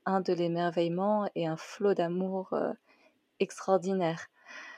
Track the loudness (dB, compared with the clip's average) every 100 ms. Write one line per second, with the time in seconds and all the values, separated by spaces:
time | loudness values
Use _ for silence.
0 | -2 0 2 0 2 2 0 2 0 2
1 | 2 2 0 -2 -2 -4 -8 0 2 2
2 | 2 0 -2 -4 -4 -2 -2 -4 _ _
3 | _ _ _ -4 -4 -2 2 2 2 0
4 | 0 -2 -8 _ -20 -18 -18